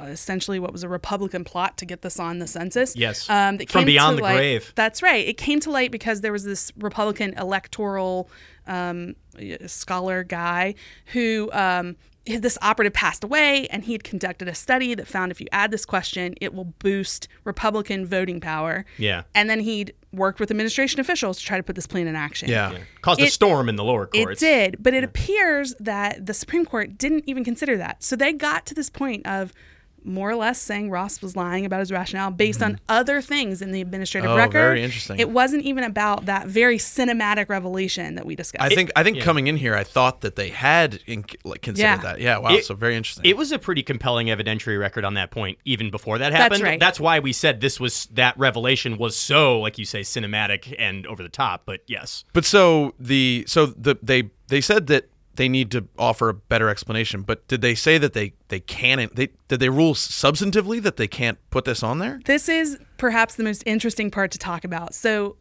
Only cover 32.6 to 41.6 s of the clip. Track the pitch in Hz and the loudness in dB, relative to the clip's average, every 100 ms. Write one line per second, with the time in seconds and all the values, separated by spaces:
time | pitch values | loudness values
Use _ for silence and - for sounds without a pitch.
32.6 | 214 208 - 226 247 285 262 285 233 185 | -2 -2 0 2 2 0 0 -2 -2 -4
33.6 | 196 190 180 190 190 190 190 226 233 - | -6 -6 -6 -6 -4 -2 2 4 6 6
34.6 | - - 247 117 - 202 226 233 262 294 | 4 4 0 -4 -6 -2 2 4 4 2
35.6 | 277 262 240 202 208 202 196 196 - 196 | -2 -2 -2 0 0 0 -2 -4 0 4
36.6 | 247 233 - - 247 233 208 214 196 196 | 4 4 0 0 0 0 0 0 0 -4
37.6 | 180 185 185 - 165 170 - 160 165 - | -4 -4 -4 -4 -8 -10 -10 -10 -10 -2
38.6 | 170 185 185 - 175 175 170 156 135 156 | 0 2 2 2 2 2 2 2 2 0
39.6 | 127 104 101 131 127 - 107 - 98 - | 0 0 0 2 2 2 -4 -4 -6 0
40.6 | 135 165 156 101 - 113 101 - - - | 4 4 4 0 -10 -10 -10 -14 -12 -10